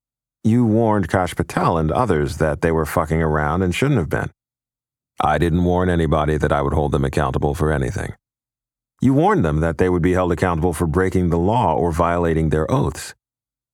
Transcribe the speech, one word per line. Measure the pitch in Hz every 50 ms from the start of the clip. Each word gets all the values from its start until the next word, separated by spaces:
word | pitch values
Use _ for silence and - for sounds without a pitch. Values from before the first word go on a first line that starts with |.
| _ _ _ _ _ _ _ _ -
"You | 107 113 123 123
warned | 110 104 113 117 107 107 104 90 -
Kash | - 95 90 87 -
Patel | - 82 - - - 87 85 90
and | 80 78 78
others | - 101 127 110 85 76 73 65 -
that | - 82 78 71 -
they | - 82
were | 80 80 78
fucking | - - 87 82 80 82 80
around | 82 78 76 76 76 73 80 92
and | 95 90 85
shouldn't | - 127 147 147 107
have | 78 -
been." | - - 95 - - _ _ _ _ _ _ _ _ _ _ _ _ _ _ _ _ -
"I | - 73 76
didn't | 76 85 85 80 90 87
warn | 90 90 87 90 90
anybody | 87 85 80 76 80 78 76 78 78
that | 76 - -
I | 78 71 69
would | 69 73
hold | 80 73 71
them | 67 73 67
accountable | 71 - 80 73 65 - - 76 73 71
for | 73 78 76
anything." | 76 69 65 60 - - - - - _ _ _ _ _ _ _ _ _ _ _ _ _ _ _ _ -
"You | 123 127 135
warned | 143 160 202 214 160 92
them | 78 73 78
that | 82 82 80
they | - 92 92
would | 90 87
be | 78 90 90
held | 101 107 87
accountable | - - 95 90 85 78 80 90 80
for | - 90
breaking | 80 73 92 92 92 - 92 90 85
the | 82
law | 85 87 98 113 123 110 85 78
or | 58 85 87
violating | 78 82 85 85 85 87 87 85 80 80 80 78
their | 80 78 78 -
oaths." | - 139 - 71 - - - - - _ _ _ _ _ _ _ _ _ _ _